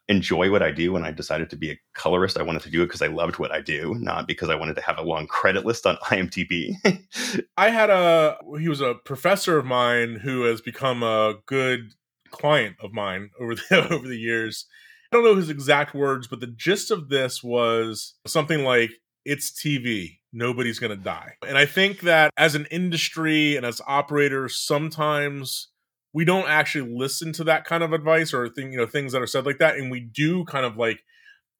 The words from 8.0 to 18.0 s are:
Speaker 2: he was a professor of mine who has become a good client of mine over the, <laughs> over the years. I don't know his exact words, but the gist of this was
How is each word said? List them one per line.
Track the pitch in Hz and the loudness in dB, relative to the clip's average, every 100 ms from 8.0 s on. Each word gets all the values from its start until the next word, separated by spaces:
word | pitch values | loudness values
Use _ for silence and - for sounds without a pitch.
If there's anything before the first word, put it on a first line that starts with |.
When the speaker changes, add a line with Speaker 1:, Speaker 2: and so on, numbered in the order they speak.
| 170 165 156 - - 151 | 6 6 4 0 -10 -6
Speaker 2:
he | 165 | -2
was | 139 | 0
a | 131 120 | -2 -4
professor | - 135 175 196 185 156 | -8 -2 2 2 4 2
of | 131 | 2
mine | 123 123 120 117 113 | 2 4 4 2 -2
who | 135 127 | -4 0
has | 120 113 | 2 0
become | - - 135 120 | -4 -4 -2 0
a | 117 110 107 107 - | 2 4 2 0 -4
good | 135 131 123 113 _ _ _ _ | -2 0 -2 -4 _ _ _ _
client | - 147 151 107 90 | -4 2 4 2 -6
of | 104 | -12
mine | 110 101 92 101 110 | -6 -4 -6 -10 -10
over | 117 113 | -8 -6
the, | - 185 - | 2 2 4
<laughs> | |
over | 160 127 | -2 -4
the | 117 | -8
years. | 113 113 113 - - _ - - - | -2 -2 -2 -8 -14 _ -20 -20 0
I | 233 | 4
don't | 233 | 8
know | 196 | 6
his | 165 | 4
exact | 143 135 143 143 139 | -4 2 2 2 0
words, | 139 131 123 | 0 0 -4
but | 117 | -10
the | 120 | -12
gist | 117 165 202 - | -6 -2 -2 0
of | 208 139 | -4 0
this | 139 131 - | 0 0 -4
was | 123 120 117 113 113 107 | -2 2 2 2 0 -6